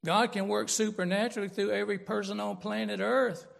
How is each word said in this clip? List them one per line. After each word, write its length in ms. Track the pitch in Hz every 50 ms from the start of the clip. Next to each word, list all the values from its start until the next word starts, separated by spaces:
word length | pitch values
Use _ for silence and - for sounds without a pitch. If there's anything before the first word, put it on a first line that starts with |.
| -
God 260 | 165 175 208 240 226
can 160 | - 202 190
work 220 | 202 208 208 - -
supernaturally 800 | - - 220 214 214 196 180 175 190 202 220 240 226 226 202 196
through 220 | 190 - 202 214
every 280 | 208 196 208 208 208 190
person 400 | 190 - 214 208 202 196 208 208
on 160 | 208 208 202
planet 460 | 185 185 208 208 214 220 208 208 190
Earth 440 | 190 214 247 262 262 233 175 - - - -